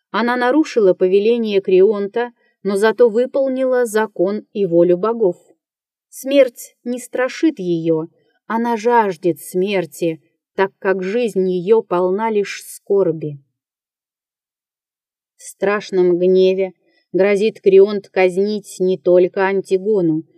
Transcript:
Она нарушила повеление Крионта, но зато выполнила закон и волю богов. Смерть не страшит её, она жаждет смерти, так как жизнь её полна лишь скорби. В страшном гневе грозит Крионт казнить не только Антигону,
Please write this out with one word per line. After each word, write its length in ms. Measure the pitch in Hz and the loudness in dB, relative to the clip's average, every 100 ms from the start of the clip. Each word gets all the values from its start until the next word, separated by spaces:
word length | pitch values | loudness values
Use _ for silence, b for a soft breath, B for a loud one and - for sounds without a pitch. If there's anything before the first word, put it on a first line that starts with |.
| _ | _
Она 240 | 202 233 247 | -4 -2 0
нарушила 580 | 247 302 302 240 196 | 0 0 0 2 2
повеление 640 | 175 185 196 214 240 214 196 | 2 2 2 2 0 0 -2
Крионта, 720 | 196 185 196 208 202 233 240 - _ _ | 2 4 4 2 -4 -6 -6 -10 _ _
но 140 | 196 202 | -6 0
зато 320 | 220 220 240 | 0 2 2
выполнила 760 | 214 254 285 269 254 262 254 | 2 -2 -2 -2 -2 0 0
закон 640 | 240 214 220 - 185 208 - | 0 -2 -2 -2 -4 -4 -8
и 120 | 214 | -6
волю 320 | 190 170 175 175 | 0 2 2 2
богов. 400 | 214 233 196 - _ _ _ _ _ _ _ - | -2 -2 -2 -2 _ _ _ _ _ _ _ -14
Смерть 600 | 262 277 247 - - _ | 0 2 2 0 -18 _
не 160 | 240 247 | -10 -10
страшит 580 | - - 247 - 320 - | -8 -6 -6 -2 -2 -2
её, 480 | 180 170 165 160 165 _ _ _ - | -4 -2 0 -2 -4 _ _ _ -8
она 300 | 226 240 226 | -4 -2 -2
жаждет 640 | 220 240 202 170 180 156 | 0 2 0 -2 -4 -4
смерти, 840 | - 185 196 190 165 - 170 160 _ _ _ | -6 -4 -2 -2 -4 -6 -6 -6 _ _ _
так 160 | - 190 - | -4 -4 -4
как 240 | 196 190 | -4 -2
жизнь 480 | 185 233 233 185 185 | -2 -4 -2 -2 -2
её 320 | 180 175 226 | -2 0 0
полна 480 | 226 175 180 196 226 | 0 -2 -2 -2 -2
лишь 320 | 208 196 - | -2 -4 -8
скорби. 760 | - - - 196 175 160 151 143 _ _ _ _ _ _ _ _ _ _ _ _ _ _ _ _ _ _ _ | -18 -16 -4 -2 0 -4 -8 -12 _ _ _ _ _ _ _ _ _ _ _ _ _ _ _ _ _ _ _
В 80 | _ | _
страшном 720 | - - 196 208 - 190 180 175 | -20 -6 -4 -4 -2 0 2 2
гневе 580 | 180 185 185 190 185 - _ _ _ | 2 4 2 2 -4 -8 _ _ _
грозит 480 | - 202 196 220 - | 0 2 2 -2 -2
Крионт 500 | 196 190 202 208 - | 4 6 6 2 -6
казнить 680 | 196 185 180 208 208 - - | 0 0 0 -2 -4 -10 -4
не 180 | 185 175 | -2 -2
только 500 | 175 180 180 202 190 | 2 4 2 0 -2
Антигону, 760 | 196 180 190 196 208 170 156 - | -2 -2 -4 -2 0 0 -2 -6